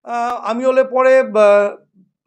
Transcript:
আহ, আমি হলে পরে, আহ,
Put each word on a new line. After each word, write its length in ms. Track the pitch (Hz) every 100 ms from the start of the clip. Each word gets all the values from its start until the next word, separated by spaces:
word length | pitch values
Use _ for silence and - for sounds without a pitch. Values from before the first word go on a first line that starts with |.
আহ, 320 | - 240 240
আমি 300 | 240 208 233
হলে 200 | 262 262
পরে, 340 | 262 254 262 262
আহ, 580 | 220 208 208 202 202 - _ _ _ _